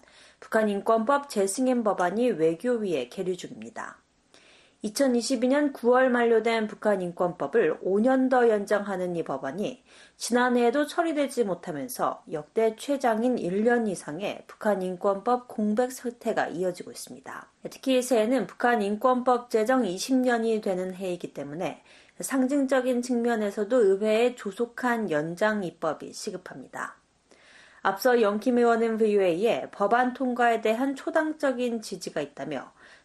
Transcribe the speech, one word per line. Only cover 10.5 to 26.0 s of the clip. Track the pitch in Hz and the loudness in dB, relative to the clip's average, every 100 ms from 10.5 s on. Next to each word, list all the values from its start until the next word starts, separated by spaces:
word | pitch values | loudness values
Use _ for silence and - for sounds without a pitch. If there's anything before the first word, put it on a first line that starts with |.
| 240 240 285 294 | 4 2 2 -2
처리되지 | - 330 294 277 233 | 0 0 0 -2 0
못하면서 | 202 175 185 147 127 - 151 - - | -2 -2 -6 -8 -8 -2 -2 -4 -8
역대 | 156 - 220 220 220 | -10 -4 0 0 0
최장인 | - 277 247 214 247 233 | -4 0 0 2 0 0
일 | 175 196 | -2 0
년 | 233 240 220 | 2 2 0
이상의 | 170 - 151 190 - - | -4 -8 -6 -6 -8 -14
북한 | - 214 196 | -4 -2 0
인권법 | 185 180 202 196 240 247 - | -2 -2 -2 0 0 -2 -2
공백 | - 208 214 254 | -4 0 0 -2
사태가 | 254 247 247 226 180 131 | -4 -10 -6 -4 -2 -2
이어지고 | 160 185 175 - | -2 -4 -4 -12
있습니다. | - - 123 - - - _ 180 | -16 -16 -16 -14 -16 -18 _ -18
특히 | - 269 254 | -8 0 0
새해는 | 247 233 214 262 185 | 2 2 2 0 -2
북한 | - 240 240 | -2 0 2
인권법 | 202 208 254 254 254 240 240 | 0 0 2 2 2 0 0
제정 | 220 214 262 | 0 2 2
이십 | 208 185 - 262 | 0 -4 0 2
년이 | 254 233 226 214 | 2 0 0 0
되는 | 208 180 185 | -2 -2 -4
해이기 | 180 190 175 - | -6 -6 -6 -8
때문에 | - 143 151 165 - _ - - - | -10 -10 -6 -6 -8 _ -20 -20 -12
상징적인 | - 262 254 285 269 269 247 240 | -4 0 2 2 2 2 2 0
측면에서도 | 247 240 233 226 208 208 208 254 | 0 0 0 0 -2 -2 0 4
의회에 | 196 196 214 214 247 247 | 4 4 2 2 2 0
조속한 | 202 190 240 - 254 233 196 | -10 -6 -6 -2 -2 -2 0
연장 | 151 160 175 214 214 | -2 -2 0 0 0
입법이 | 175 - 160 139 | -4 -4 -6 -6